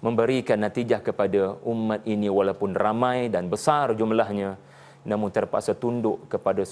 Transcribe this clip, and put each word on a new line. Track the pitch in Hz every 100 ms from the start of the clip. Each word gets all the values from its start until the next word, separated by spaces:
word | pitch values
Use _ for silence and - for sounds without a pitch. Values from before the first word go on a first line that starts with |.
| 113
memberikan | 113 117 131 120 107
natijah | 104 123 117 110
kepada | 120 - 98 101 95 - 120
umat | 113 110 107 113
ini | 104 104
walaupun | 98 98 95 101 90
ramai | 104 113 127 127 120
dan | 90 90
besar | 98 156 147 131 110
jumlahnya, | 110 113 110 101 98 95 - - - - -
namun | 104 101
terpaksa | - 98 107 - 98
tunduk | 120 120 110 - -
kepada | 104 98 95 95